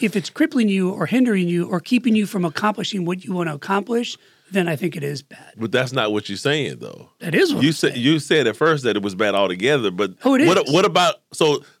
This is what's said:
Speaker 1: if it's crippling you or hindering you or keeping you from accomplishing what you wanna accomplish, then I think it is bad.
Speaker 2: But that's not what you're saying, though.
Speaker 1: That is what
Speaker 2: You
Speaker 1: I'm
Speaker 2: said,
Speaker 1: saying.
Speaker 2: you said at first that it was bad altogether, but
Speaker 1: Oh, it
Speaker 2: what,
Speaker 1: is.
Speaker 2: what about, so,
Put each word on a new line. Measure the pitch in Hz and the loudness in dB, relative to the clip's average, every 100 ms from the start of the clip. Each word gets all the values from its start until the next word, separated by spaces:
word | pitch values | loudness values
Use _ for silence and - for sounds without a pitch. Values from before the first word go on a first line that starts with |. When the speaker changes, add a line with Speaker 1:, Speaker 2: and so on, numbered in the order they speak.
Speaker 1:
if | 214 196 | -2 -2
it's | - | -4
crippling | - 311 285 214 | -2 0 2 0
you | 190 185 | 2 0
or | 202 | -2
hindering | 160 254 247 190 175 | 0 2 2 2 0
you | 175 175 | 0 -2
or | 175 | -4
keeping | - 247 233 220 | 0 0 2 0
you | 196 | 0
from | 196 170 | -2 -4
accomplishing | - 214 214 - 196 | -2 -2 -2 -4 -4
what | 170 185 - | -4 -6 -6
you | |
wanna | 180 165 | -4 -4
accomplish, | 143 - 196 202 233 233 - _ _ _ | -6 -2 -2 -2 -4 -4 -10 _ _ _
then | 190 170 | -2 0
I | |
think | 143 170 95 | -2 -4 -6
it | |
is | 143 139 | -8 -8
bad. | - - - 107 | -12 -20 -20 -8
Speaker 2:
But | 113 | 0
that's | 123 127 | 0 0
not | 131 107 | 0 0
what | 104 - | 0 -4
you're | 95 | -4
saying, | 131 151 104 60 | -2 -2 -4 -8
though. | 57 50 - _ | -14 -16 -20 _
Speaker 1:
That | 170 | -2
is | 185 359 | 2 2
what | - | 2
Speaker 2:
You | 156 | 0
Speaker 1:
I'm | |
Speaker 2:
said, | 156 143 | 2 0
Speaker 1:
saying. | 123 | 2
Speaker 2:
you | 131 160 | 2 2
said | - 160 117 | 2 2 2
at | 104 | 2
first | 156 151 | 0 2
that | 123 101 | 0 0
it | |
was | 98 | -2
bad | 92 104 | -2 0
altogether, | 98 95 90 123 147 101 | 2 0 0 0 2 0
but | 90 98 - | -2 -4 -2
Speaker 1:
Oh, | 262 | 0
it | 262 302 | 4 4
Speaker 2:
what, | 190 135 | 2 2
Speaker 1:
is. | |
Speaker 2:
what | 170 196 | 2 4
about, | 180 170 - _ | 4 2 0 _
so, | - 156 143 - _ | 0 2 0 -4 _